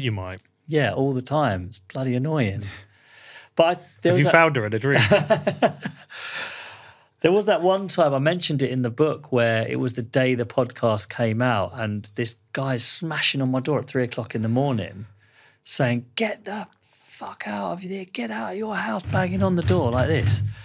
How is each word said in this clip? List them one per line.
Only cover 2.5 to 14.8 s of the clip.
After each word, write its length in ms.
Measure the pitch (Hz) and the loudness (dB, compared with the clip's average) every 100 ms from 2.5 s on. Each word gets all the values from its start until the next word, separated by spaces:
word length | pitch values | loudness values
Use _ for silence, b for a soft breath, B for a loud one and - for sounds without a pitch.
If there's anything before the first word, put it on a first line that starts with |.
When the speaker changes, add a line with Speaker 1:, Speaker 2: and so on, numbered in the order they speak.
| 98 101 | -2 -8
Speaker 2:
<laughs> 60 | B B B B B B B B - | B B B B B B B B 2
But 80 | |
I, 180 | 165 180 - _ | 4 2 -6 _
there 80 | 170 | 4
Speaker 1:
Have 60 | - | 6
Speaker 2:
was 20 | |
Speaker 1:
you 40 | 156 | 6
Speaker 2:
that 60 | |
Speaker 1:
found 240 | 165 165 139 | 8 6 4
her 120 | 107 | 0
in 60 | 110 | 0
a 20 | |
dream? 220 | 135 139 | 2 4
Speaker 2:
<laughs> 720 | 123 - - 220 - - 226 - - - - B B B B B B B B B B _ | 6 4 4 2 0 0 0 0 -10 -12 -18 B B B B B B B B B B _
There 100 | 165 | 2
was 160 | 196 202 | 2 2
that 160 | 175 | 2
one 240 | 175 190 190 | 2 0 -2
time, 260 | - 156 | 0 0
I 60 | 135 | 2
mentioned 420 | 143 180 175 147 | 0 -2 -2 -2
it 80 | 127 | -2
in 140 | 127 | -2
the 80 | 123 | -2
book, 400 | 113 156 139 - | 0 0 -2 -2
where 360 | 123 117 113 113 | 2 2 2 -2
it 100 | 127 | -4
was 140 | 131 | -4
the 100 | 110 | -6
day 320 | 110 135 127 123 | -4 0 2 0
the 100 | 117 | -2
podcast 640 | - 120 - 117 107 - | -2 -2 0 0 0 -4
came 320 | - 117 110 | -2 -2 2
out 300 | 127 110 92 | 2 0 -2
and 340 | 107 110 104 - | -4 -4 -6 -8
this 220 | - 117 - _ | -6 -6 -8 _
guy's 320 | - 135 127 - | -6 -4 -2 0
smashing 560 | - 165 151 - 139 | -2 -2 -2 -2 0
on 80 | 131 | 0
my 100 | 131 | 0
door 200 | 131 135 | 0 -2
at 80 | - | -2
three 160 | 131 | -2
o'clock 320 | 120 - 113 113 | -2 -4 -6 -4
in 80 | |
the 40 | 110 | 0
morning 580 | 120 143 117 | 2 0 -2